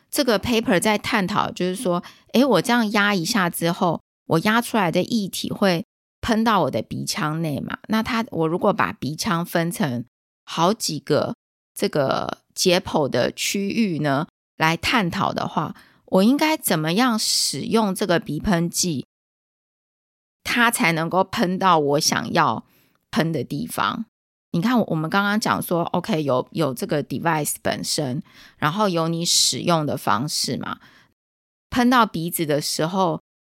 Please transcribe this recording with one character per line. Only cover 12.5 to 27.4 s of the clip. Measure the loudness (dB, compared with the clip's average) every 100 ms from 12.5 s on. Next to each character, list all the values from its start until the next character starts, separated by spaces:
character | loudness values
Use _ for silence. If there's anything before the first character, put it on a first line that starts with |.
解 | -2 2 2
剖 | 2 0 0
的 | 2 0
区 | -2 -4 -4 -4
域 | -2 -2 0
呢， | 0 0 -2 _ _ -2
来 | 0 0
探 | 0 0 0
讨 | 0 -2
的 | -2 -4
话， | -4 -6 -10 -20 _ 0
我 | 4
应 | 4 4
该 | 2 0
怎 | 0 0
么 | 0
样 | 2 2 0
使 | 0 0 -2 -4
用 | 0 2 2
这 | -2 2
个 | 0
鼻 | 0 -4
喷 | 0 2 0
剂， | -2 -2 -4 -8 _ _ _ _ _ _ _ _ _ _ _ _ _ -4
它 | 2 2
才 | 2 0
能 | 0 0
够 | 0 0
喷 | 0 -2 2
到 | 4 4
我 | 4 2
想 | 2 -2 -2
要 | 0 2 0 -8 _ _ _ _
喷 | -2 0
的 | -2
地 | -4 -6 -6
方？ | -2 -2 -2 -10 _ _ _ _
你 | -2
看， | 2 2 2
我 | -2
们 | 0
刚 | 0 0
刚 | 0
讲 | 0 -2
说， | 0 -2
OK， | 0 -2 -2 -2
有， | 0 0 -2
有 | -2 -2
这 | -2 -4
个 | -4
device | -4 -4 -2 -2